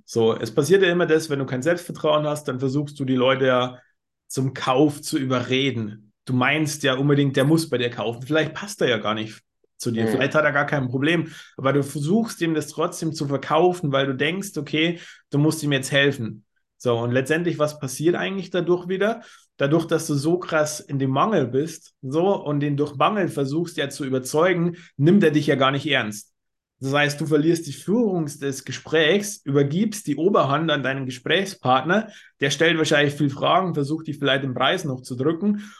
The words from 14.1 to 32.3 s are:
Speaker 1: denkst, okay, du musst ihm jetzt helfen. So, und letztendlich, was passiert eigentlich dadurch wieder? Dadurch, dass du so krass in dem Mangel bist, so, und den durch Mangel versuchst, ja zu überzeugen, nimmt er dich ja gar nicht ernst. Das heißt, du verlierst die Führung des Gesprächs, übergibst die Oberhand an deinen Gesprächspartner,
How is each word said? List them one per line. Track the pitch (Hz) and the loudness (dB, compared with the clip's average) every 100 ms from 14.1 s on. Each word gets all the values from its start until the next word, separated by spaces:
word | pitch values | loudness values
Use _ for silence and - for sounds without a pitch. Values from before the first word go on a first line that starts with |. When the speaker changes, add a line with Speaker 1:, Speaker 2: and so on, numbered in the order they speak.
Speaker 1:
denkst, | 131 143 185 202 151 | 0 -2 -2 -6 -8
okay, | 147 156 165 170 - - _ | -4 -2 0 -2 -10 -20 _
du | 143 | 2
musst | 156 156 | 2 2
ihm | 147 | 0
jetzt | 139 131 | -2 0
helfen. | 143 143 127 113 - _ _ _ _ | 2 2 0 -6 -10 _ _ _ _
So, | 123 117 | -2 0
und | 120 | 0
letztendlich, | 123 127 156 175 139 | 0 0 0 0 0
was | 147 - | -2 -4
passiert | 135 - 156 175 | -10 -2 0 0
eigentlich | 180 196 170 | -2 -6 -4
dadurch | 185 160 180 180 | -2 0 0 -2
wieder? | 190 202 233 - - _ - | -2 -2 -2 -10 -20 _ -4
Dadurch, | 139 165 165 | 2 2 2
dass | 160 160 | -2 -2
du | |
so | 147 147 180 | -2 0 -2
krass | - 160 147 - | 0 0 0 -4
in | - 139 | -8 -4
dem | 131 | 0
Mangel | 135 190 202 123 | 2 2 2 0
bist, | 131 160 165 _ _ | -2 -4 -8 _ _
so, | 131 147 185 196 | -6 0 0 0
und | 147 147 | -2 -2
den | 147 143 | -2 -2
durch | 147 123 | -2 0
Mangel | 156 208 165 | 0 2 -2
versuchst, | 147 135 151 170 - | -2 -2 -2 -4 -4
ja | 139 | -6
zu | - | -6
überzeugen, | 139 131 127 151 180 175 170 170 - - | -4 -4 -2 2 2 2 0 -4 -10 2
nimmt | 147 202 | 6 6
er | 165 | 6
dich | 147 143 | 4 2
ja | |
gar | 139 131 | 2 2
nicht | 139 147 | 2 0
ernst. | 139 107 104 - _ _ _ _ _ | 0 0 -6 -14 _ _ _ _ _
Das | 135 | -2
heißt, | 143 147 143 | 0 0 -2
du | 151 | 0
verlierst | 151 156 165 143 | 2 4 2 -2
die | |
Führung | 131 - 226 226 180 151 | -8 -2 0 0 0 -4
des | 143 139 131 | -6 -8 -6
Gesprächs, | - 127 - 156 151 202 202 - | -8 -12 -2 2 4 2 0 -8
übergibst | - 143 139 160 220 - - | 0 2 2 2 -2 -2 -6
die | 143 | 0
Oberhand | 170 208 139 143 160 | 2 4 4 2 0
an | 147 | 0
deinen | 127 135 131 | -2 -4 -6
Gesprächspartner, | 123 - 170 196 - 127 127 135 196 220 - - | -6 -2 0 -2 -4 0 0 2 -2 -2 -10 -20